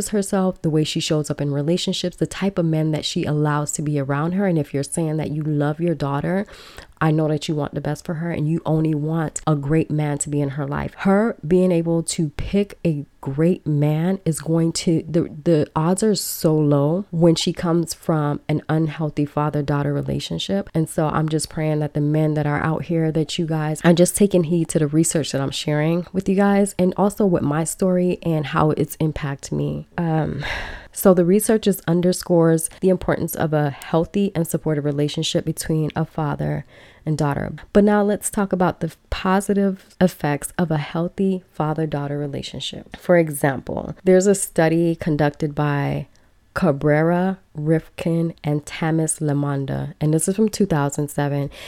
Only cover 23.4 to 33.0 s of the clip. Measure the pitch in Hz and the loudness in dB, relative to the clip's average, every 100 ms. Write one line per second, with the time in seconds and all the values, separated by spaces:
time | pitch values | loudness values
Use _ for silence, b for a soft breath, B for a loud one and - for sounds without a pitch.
23.4 | 165 160 151 151 175 170 180 - 202 180 | -2 -2 -4 2 4 6 6 4 4 4
24.4 | 156 170 160 160 151 151 165 165 131 139 | 2 0 0 0 2 2 2 0 -2 -2
25.4 | 139 - - 151 156 170 170 190 190 190 | -4 -4 -2 0 2 0 -2 -4 0 2
26.4 | 202 202 202 - 185 - 202 - 208 175 | 4 4 2 2 0 2 0 2 2 2
27.4 | 143 151 160 - 190 180 180 - 165 156 | 0 -2 -4 -2 0 2 2 0 -2 -2
28.4 | 143 160 156 - 160 - 160 - 143 139 | 0 2 2 2 -2 -2 -4 -2 -6 -8
29.4 | - 147 143 147 151 - 170 156 - 78 | -6 -4 -4 -6 -8 -6 -2 0 -2 -4
30.4 | 147 B B B B - 202 180 170 202 | -6 B B B B 2 4 6 6 4
31.4 | - 220 214 185 - 175 175 180 - 175 | 4 2 2 0 0 2 2 0 2 4
32.4 | 165 160 - B 185 180 | 6 4 0 B 2 2